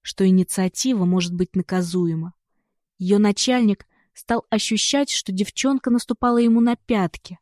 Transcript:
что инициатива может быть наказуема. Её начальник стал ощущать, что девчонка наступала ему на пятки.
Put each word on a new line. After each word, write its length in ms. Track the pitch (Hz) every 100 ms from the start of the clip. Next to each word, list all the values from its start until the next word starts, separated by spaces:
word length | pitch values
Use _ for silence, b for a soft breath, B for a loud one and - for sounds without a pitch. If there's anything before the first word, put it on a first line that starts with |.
что 240 | - - 190
инициатива 760 | 185 180 - 185 - 262 233
может 300 | 180 180 175
быть 220 | 175 180 185
наказуема. 800 | 175 185 175 180 170 160 170 _ _ _ _ _ _ _
Её 180 | 185 202
начальник 720 | 208 202 - 254 220 196 - _ _
стал 320 | - - 233 -
ощущать, 600 | 214 - 220 - 285 285
что 220 | - -
девчонка 580 | 190 202 - 262 269 254
наступала 480 | 240 - 233 247 240
ему 220 | 233 226
на 160 | 233 240
пятки. 640 | - 220 175 - - 180